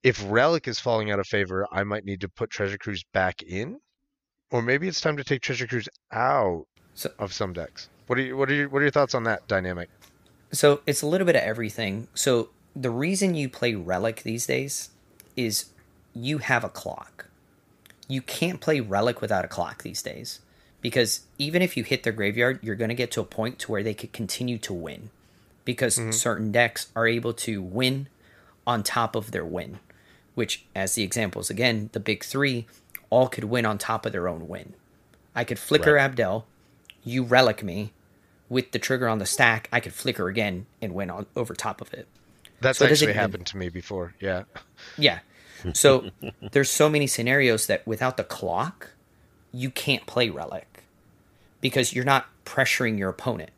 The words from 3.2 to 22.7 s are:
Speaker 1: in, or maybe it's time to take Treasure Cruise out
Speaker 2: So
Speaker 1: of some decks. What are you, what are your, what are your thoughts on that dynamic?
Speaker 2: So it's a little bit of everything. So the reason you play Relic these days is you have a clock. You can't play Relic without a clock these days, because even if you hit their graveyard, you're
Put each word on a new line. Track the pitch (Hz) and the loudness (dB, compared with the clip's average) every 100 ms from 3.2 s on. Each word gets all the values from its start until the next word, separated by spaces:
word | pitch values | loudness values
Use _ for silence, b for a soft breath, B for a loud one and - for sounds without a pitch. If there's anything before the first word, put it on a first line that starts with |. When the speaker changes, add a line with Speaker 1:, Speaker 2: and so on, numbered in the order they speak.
| 92 - | 0 -2
Speaker 1:
in, | 82 92 131 269 _ _ _ _ _ _ _ | -8 -8 -6 -10 _ _ _ _ _ _ _
or | 123 | -2
maybe | 117 139 185 | 2 0 0
it's | 165 | -2
time | 160 147 | -2 -2
to | |
take | 135 135 | -2 -4
Treasure | - 123 120 | -2 -4 -2
Cruise | 120 104 _ _ | -4 -6 _ _
out | 110 127 143 101 85 - _ _ - | 0 2 4 2 -2 -8 _ _ -10
Speaker 2:
So | - - | -10 -6
Speaker 1:
of | 101 | -8
some | - 98 | -4 -4
decks. | 87 80 - - _ - | -4 -10 -14 -20 _ -2
What | 127 | -2
are | |
you, | 131 131 | -2 -2
what | 135 | 0
are | 143 | 2
your, | 143 | 2
what | 139 | 2
are | 147 | 4
your | |
thoughts | 147 135 | 4 2
on | 127 | 2
that | 113 104 - | 0 -2 0
dynamic? | 98 92 87 87 _ - _ _ _ _ | -2 0 -6 -8 _ -20 _ _ _ _
Speaker 2:
So | - 147 143 - | 4 6 6 2
it's | 143 | 0
a | 147 | 2
little | 180 180 | 2 4
bit | 147 | 4
of | |
everything. | 98 113 110 - 104 98 117 - | 2 -2 -4 -2 -4 -4 -6 0
So | - 120 - _ _ 143 | 2 2 0 _ _ -6
the | 127 | -4
reason | 117 156 190 196 165 | -2 0 2 2 0
you | 131 | -4
play | - 120 104 | 0 0 0
Relic | 85 90 113 113 | -2 0 0 -2
these | - 117 - | -6 -4 0
days | 131 139 - - _ _ _ - - | 0 0 -8 -10 _ _ _ -12 -4
is | 117 104 - _ _ _ _ | -2 -2 -6 _ _ _ _
you | 120 127 151 | -10 -4 -4
have | - 123 | 2 2
a | 98 | 2
clock. | - - - - - - _ _ _ _ _ - - - | -8 -10 -10 -14 -20 -20 _ _ _ _ _ -20 -20 -6
You | 135 | -6
can't | - - 170 175 | -6 -2 -2 0
play | - 151 | 0 0
Relic | 107 98 117 113 | 2 2 2 0
without | 110 98 - | -2 -2 -2
a | |
clock | - 85 - | -4 -6 -6
these | - 87 | -10 -10
days, | - - - - b b b b | -10 -10 -12 -14 b b b b
because | 123 127 113 - - - | -2 2 2 0 -8 -8
even | 143 175 | -2 2
if | 180 - | 2 0
you | |
hit | 117 131 | -2 0
their | 120 | 0
graveyard, | 107 101 104 123 131 | 0 -2 2 0 0
you're | 110 | -6